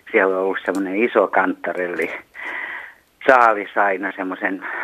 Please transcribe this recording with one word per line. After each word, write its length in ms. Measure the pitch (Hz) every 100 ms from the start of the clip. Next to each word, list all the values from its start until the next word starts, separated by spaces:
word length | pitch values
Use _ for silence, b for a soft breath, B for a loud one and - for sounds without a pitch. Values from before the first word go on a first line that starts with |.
| -
siellä 240 | 113 95 92
on 60 |
ollut 160 | 95 90
semmoinen 320 | - 95 95 98
iso 320 | 117 113 95
kanttarelli 840 | 98 92 87 87 87 87 82 82 - - B B B B B B B B _ -
saalis 500 | 127 117 104 95 113
aina 360 | 101 95 98 95
semmoisen 500 | 92 92 98 95 B B